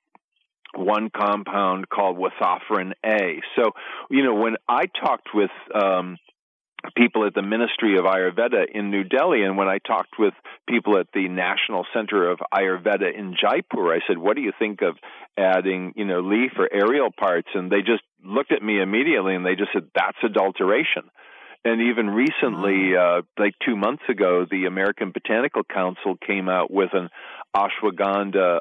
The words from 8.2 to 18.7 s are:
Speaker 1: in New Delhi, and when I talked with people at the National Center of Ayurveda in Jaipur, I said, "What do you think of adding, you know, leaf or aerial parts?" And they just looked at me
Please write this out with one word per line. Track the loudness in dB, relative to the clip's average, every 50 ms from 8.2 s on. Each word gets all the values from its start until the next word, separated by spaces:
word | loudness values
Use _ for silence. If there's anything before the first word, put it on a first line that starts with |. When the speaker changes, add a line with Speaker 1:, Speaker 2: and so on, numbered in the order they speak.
| 0 0 0 0 0 2 2 0 0 0
Speaker 1:
in | -2 -4 -4 -2
New | -2 -2 -2
Delhi, | 0 0 2 2 2 2 2
and | 2 0 0 0
when | 0 0
I | 0 -2
talked | -2 -2 -2 -2 -2 -4 -2 0
with | 2 2 0 -2 -10 -20 -20 -14 _ -2
people | -2 0 2 2 2 2
at | 2 0 -2
the | -2 -2 -2
National | -2 -2 -2 -2 -2 -2 -2 -2 -2 -4 -4 -4 -4
Center | -6 -4 -2 0 2 2 2
of | 0 -2 -4 -2 0
Ayurveda | 0 2 2 0 0 0 0 0 0 0 -2
in | -4 -4 -8 -6 -4
Jaipur, | -2 0 0 0 0 -2 -4 -4 -2 0 0
I | 0 0 0
said, | -2 -2 0
"What | 0 0 0
do | 0 -2
you | -4 -4 -2
think | -4 -4 -2 -2 -2
of | -2 -2 -4 -10 -20 -20 -20 -20 -10 _
adding, | 0 2 4 4 2 2 0 -2 -2 -4 -6 -6
you | -6 -4
know, | -2 -2 -2
leaf | 0 2 2 2 2 0 0 0
or | 0 0
aerial | 2 2 2 4 4 2 2 0
parts?" | -2 -2 0 0 0 0 -2 -4 -6
And | -6 -2 0
they | 0 2
just | 2 2 0 0 -2 _ _ _ -12
looked | -6 -4 -4 -2 0
at | -2 -2
me | 0 0